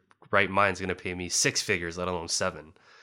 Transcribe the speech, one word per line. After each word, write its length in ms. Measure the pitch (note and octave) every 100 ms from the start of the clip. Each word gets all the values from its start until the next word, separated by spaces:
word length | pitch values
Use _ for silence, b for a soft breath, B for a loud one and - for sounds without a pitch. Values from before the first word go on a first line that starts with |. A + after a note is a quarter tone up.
| _ _ -
right 220 | G2+ G2
mind 220 | F#2+ G2+
is 80 | F2+
gonna 120 | F#2
pay 220 | F2+ F#2+ F2+
me 140 | F2
six 340 | - C#3 C3
figures, 340 | - F#2+ E2+ E2+
let 100 | F2+
alone 200 | F2+ E2+
seven. 460 | - F#2 D#2 D2+ - b b